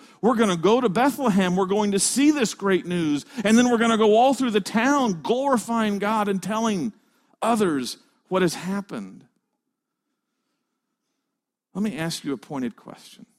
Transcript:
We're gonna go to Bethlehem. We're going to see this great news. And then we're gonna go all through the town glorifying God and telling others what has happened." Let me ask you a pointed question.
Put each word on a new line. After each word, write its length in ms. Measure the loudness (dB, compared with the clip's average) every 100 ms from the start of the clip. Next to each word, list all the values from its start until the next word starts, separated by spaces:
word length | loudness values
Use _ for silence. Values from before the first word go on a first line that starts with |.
| -6 _
We're 160 | 0 2
gonna 220 | 2 2
go 240 | 2 2
to 80 | 2
Bethlehem. 680 | 2 0 0 0 2 2 0
We're 100 | 0
going 280 | 0 0
to 60 | 0
see 320 | 0 2 2
this 220 | 2 0
great 320 | -2 0 0 0
news. 400 | -2 0 -2 -4 -4 2
And 120 | 4
then 140 | 4
we're 60 | 2
gonna 200 | 2 2
go 200 | 4 4
all 160 | 4
through 180 | 2 0
the 80 | -2
town 640 | -2 0 2 2 0 -2
glorifying 800 | -2 -2 0 0 0 -2 -2 -2
God 280 | -2 0 0
and 160 | -2
telling 480 | -4 -2 -2 -2 -4 -8 _ _ _ _
others 540 | 0 2 0 0 -4 -10 _ _ -4
what 140 | 0
has 140 | 0 -2
happened." 680 | -6 -8 -8 -12 -12 -16 -20 _ _ _ _ _ _ _ _ _ _ _ _ _ _ _ _ _ _ _ _ _ _ _ _
Let 80 | -6
me 160 | -6 -4
ask 280 | -6 -6 -8
you 80 |
a 40 | -8
pointed 380 | -8 -8 -8 -8
question. 500 | -18 -20 -20 -20 -20